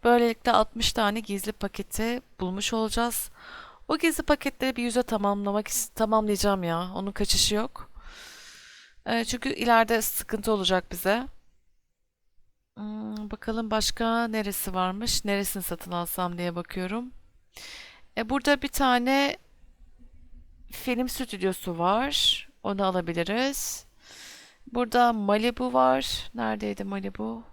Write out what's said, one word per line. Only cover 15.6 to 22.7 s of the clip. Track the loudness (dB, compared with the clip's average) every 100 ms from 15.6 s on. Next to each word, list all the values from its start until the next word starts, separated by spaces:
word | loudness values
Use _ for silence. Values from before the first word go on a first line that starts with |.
satın | -4 -6 -4
alsam | -4 -4 -2 -2 -2
diye | -4 -4
bakıyorum. | -6 -6 -4 -4 -8 -14 -20 _ _ -18 -16 -16 -18 -20 -12 -6
E, | -2
burada | 0 4 2
bir | 2
tane | 2 4 4 4 4 4 0 -12 -20 -20 -20 -20 -20 -20 -20 -20 -20 -20 -20 -18
film | -8 -2 0 -2
stüdyosu | -4 -6 -2 -2 -2 -6 0
var. | 2 2 2 2 2 0 -4 _
Onu | -6